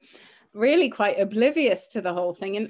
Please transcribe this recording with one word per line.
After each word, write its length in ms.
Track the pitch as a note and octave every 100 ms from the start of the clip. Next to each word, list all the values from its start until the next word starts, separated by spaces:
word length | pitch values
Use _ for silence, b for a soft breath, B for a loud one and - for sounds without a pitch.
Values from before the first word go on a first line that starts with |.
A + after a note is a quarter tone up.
| B B B B B
really 360 | G#3 A#3+ E4 C4+
quite 280 | - G#3 -
oblivious 720 | F#3+ G#3 C4 D#4 C4 F#3+ -
to 140 | A3+
the 120 | F3+
whole 200 | F3 F3+
thing. 240 | F3 G3
And 100 | G#3